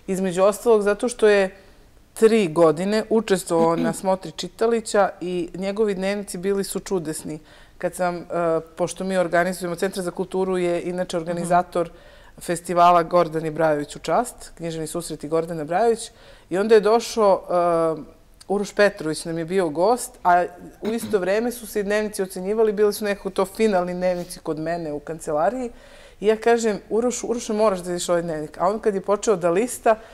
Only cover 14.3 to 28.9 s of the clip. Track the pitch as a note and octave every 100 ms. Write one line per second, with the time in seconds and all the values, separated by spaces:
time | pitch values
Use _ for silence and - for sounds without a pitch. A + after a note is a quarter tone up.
14.3 | - - - E3+ D#3+ D#3 E3+ D#3+ D#3 D3
15.3 | D#3+ E3+ E3 D3 F3 A#3 A3 - - -
16.3 | - - F3 G#3+ A3+ G3 A#3 A3+ A#3 G#3
17.3 | F3+ - F3 F3 E3 E3 D#3 - - _
18.3 | - - G3 G3 - G3+ G3 D#3 D3+ E3+
19.3 | E3 D#3+ F#3+ E3+ D3 G3 A#3+ - - F3+
20.3 | F3+ E3+ - - - G3+ A3+ A3 G#3 F3+
21.3 | G#3 A#3+ A#3+ G#3+ G#3+ G3 G#3 G#3+ G3+ F#3+
22.3 | F#3+ F#3 A3 A3 G3+ G#3 G3+ G#3 G3 F#3+
23.3 | F#3 F#3+ - A3 F#3 F3+ F3+ F3+ F3+ F3
24.3 | - E3 D3+ D#3+ F3 D#3+ D3 - D#3+ D#3
25.3 | D3+ F3 B3+ A#3+ - - - - - G3+
26.3 | A3 A3+ A#3 A3+ G3 - G#3 B3 - G3
27.3 | A#3 - G#3+ G#3+ F#3 F3 F3 F3 F3 E3+
28.3 | D#3 D3+ - E3+ G#3+ A3